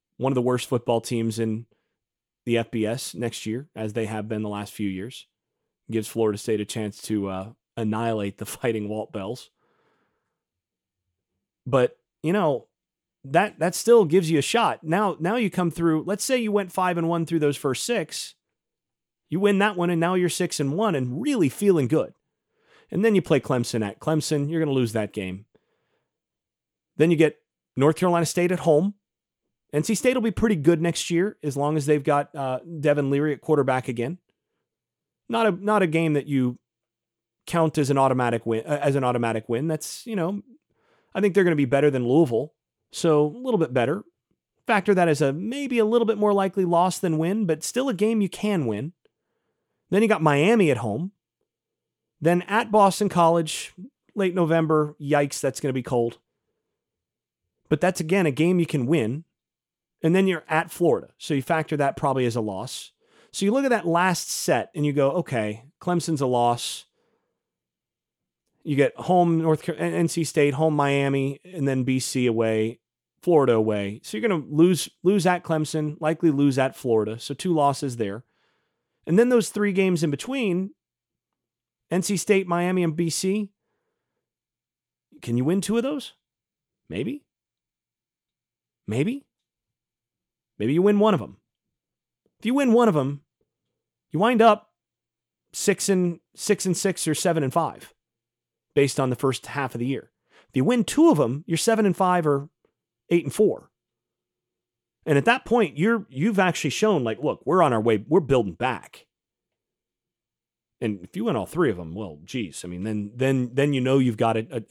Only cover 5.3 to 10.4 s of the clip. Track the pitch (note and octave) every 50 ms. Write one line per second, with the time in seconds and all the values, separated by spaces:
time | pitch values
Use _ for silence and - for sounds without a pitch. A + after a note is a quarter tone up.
5.3 | _ _ _ _ _ _ _ _ _ _ _ - A2 A2 G#2+ - - A#2 A2+ G#2+
6.3 | G#2 G2+ - - A2 G#2 G#2 - - A#2 G#2+ G#2 - - - - A2 G#2 G2 F#2+
7.3 | F#2+ F#2+ F#2+ A2 A2+ _ _ _ _ A#2 A2+ G#2+ A2 A2 A#2 A#2 A2+ G#2+ G2+ G2
8.3 | - - G#2+ - - - - B2 A2+ A2 G#2 G2+ G#2+ G#2+ G#2+ - - G#2 F#2+ G2+
9.3 | B2 - - - _ _ _ _ _ _ _ _ _ _ _ _ _ _ _ _
10.3 | _ _